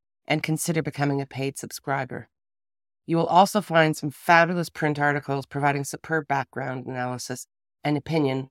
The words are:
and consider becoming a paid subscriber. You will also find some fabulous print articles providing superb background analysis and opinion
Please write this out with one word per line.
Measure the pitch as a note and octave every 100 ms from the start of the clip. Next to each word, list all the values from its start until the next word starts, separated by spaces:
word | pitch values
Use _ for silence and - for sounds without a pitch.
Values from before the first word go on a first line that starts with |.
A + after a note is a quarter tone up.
| _ _ -
and | D#3
consider | - D#3 - D#3+
becoming | D3 - C#3+ C#3
a | C#3
paid | C3 C3+ -
subscriber. | - - - C#3 B2+ - - _ _ _ _ _ _ _ -
You | E3
will | -
also | E3+ G3 G#3+
find | E3 E3 D#3 D#3
some | D#3
fabulous | - - E3+ E3+ F3+ E3
print | - D#3 C#3+
articles | D3 C#3+ C#3 C#3 -
providing | C#3 C#3+ C#3+ C#3
superb | - - D#3+ D3+
background | C#3 B2+ - C3+ C3 A#2+
analysis | B2+ B2 B2 - B2+ - _ _ _
and | D3 D3
opinion | - D#3+ C#3+ C3+ C3+